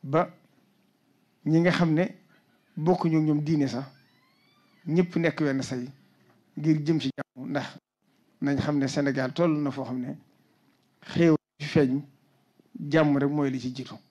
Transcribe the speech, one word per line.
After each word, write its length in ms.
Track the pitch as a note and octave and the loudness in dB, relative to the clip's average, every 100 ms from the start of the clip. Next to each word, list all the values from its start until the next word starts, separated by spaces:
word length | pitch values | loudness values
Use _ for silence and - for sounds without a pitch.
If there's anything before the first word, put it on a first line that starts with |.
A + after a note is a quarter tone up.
ba 260 | C#3 D3+ E3 - _ _ _ _ _ _ _ _ _ _ D3+ | 0 0 0 -4 _ _ _ _ _ _ _ _ _ _ 0
ñi 140 | D#3+ | 4
nga 120 | F3 | 4
xam 220 | E3+ F3 | 2 2
ne 100 | D#3 F#3 - _ _ _ _ _ - | 2 0 -4 _ _ _ _ _ -4
bokkuñu 400 | D#3 F3+ E3+ D#3+ | 0 2 2 2
ak 60 | D#3 | 2
ñoom 160 | D3+ | 0
diine 240 | D3+ D#3+ C#3 | 0 0 0
sax, 180 | A#2 C3+ _ _ _ _ _ _ _ _ _ - | -4 -10 _ _ _ _ _ _ _ _ _ -2
ñëpp 280 | D#3+ F3+ - | 0 2 2
nekk 220 | E3 - | -2 0
wenn 200 | D3+ C3+ | -2 -2
say 280 | C3 B2+ B2+ - _ _ _ _ _ - | -4 -6 -8 -14 _ _ _ _ _ -6
ngir 240 | D3+ D#3 D3 | 0 0 2
jëm 140 | D#3+ | 0
ci 100 | C3+ - | 0 -6
jàmm. 340 | C3+ - C3 | -12 -12 -6
Ndax 280 | C#3+ C3+ - _ _ _ _ _ _ | -6 -6 -14 _ _ _ _ _ _
nañ 160 | C#3+ C#3+ | -2 -2
xam 180 | D3 D3 | 0 0
ne 100 | C3+ | 0
Sénégal 460 | C#3+ C#3 C3 C3 | 0 -2 -2 -4
toll 240 | - E3+ D3+ | 0 0 2
na 100 | C#3+ | -2
foo 120 | C3 B2 | -6 -8
xam 140 | B2+ | -6
ne 140 | B2+ D3 _ _ _ _ _ _ _ _ | -8 -10 _ _ _ _ _ _ _ _
xéew 340 | - - E3+ D#3 _ _ | -8 2 4 4 _ _
ci 60 | D3 | -2
feeñ, 340 | E3 C#3 C3+ C#3+ _ _ _ _ _ _ - | 2 2 0 -6 _ _ _ _ _ _ -14
jàmm 380 | D3 D#3 D3+ C#3 | -2 2 4 4
rek 120 | C#3 | 2
mooy 200 | D3+ C#3 | 0 -2
li 80 | C3 | -2
ci 140 | B2 B2+ | -8 -8
jiitu. 200 | B2 A2+ _ | -12 -14 _